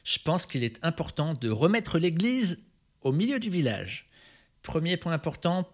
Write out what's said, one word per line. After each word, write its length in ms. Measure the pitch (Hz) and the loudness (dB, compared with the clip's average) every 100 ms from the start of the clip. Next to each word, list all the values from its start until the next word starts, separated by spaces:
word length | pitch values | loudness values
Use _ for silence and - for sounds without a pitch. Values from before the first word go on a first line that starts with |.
je 160 | - - | -2 0
pense 280 | 151 175 - | 2 0 0
qu'il 180 | 135 | -2
est 200 | 117 113 | -2 -2
important 480 | 165 165 156 - 151 | -2 -2 -4 -2 -2
de 160 | 139 117 | -2 -2
remettre 520 | 110 160 226 - 165 | 2 4 4 2 2
l'église 640 | 175 165 226 254 196 170 - _ _ _ | 2 2 2 2 0 0 -8 _ _ _
au 100 | 135 | -2
milieu 260 | 147 226 269 | 0 0 0
du 100 | 214 | -2
village. 640 | 175 131 98 95 - - - - - _ _ | 0 0 0 -6 -12 -14 -20 -20 -20 _ _
Premier 340 | - 160 165 175 | -6 -2 0 -2
point 160 | 170 | -2
important, 500 | 160 160 - 175 180 180 | -2 -4 -2 0 0 -2